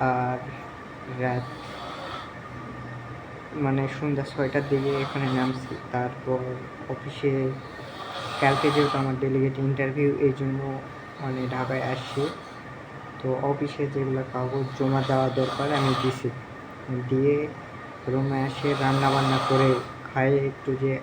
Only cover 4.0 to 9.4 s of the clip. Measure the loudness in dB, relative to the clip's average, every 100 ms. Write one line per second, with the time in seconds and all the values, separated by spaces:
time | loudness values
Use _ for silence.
4 | -2 -2 -2 -2 0 0 2 2 2 0
5 | 0 0 0 2 0 -2 -6 -10 -4 -2
6 | -2 -4 -2 0 -2 -6 -10 -12 -8 -6
7 | -6 -2 2 2 0 -2 -10 -12 -12 -10
8 | -10 -8 -6 2 4 4 4 4 4 2
9 | 0 0 2 4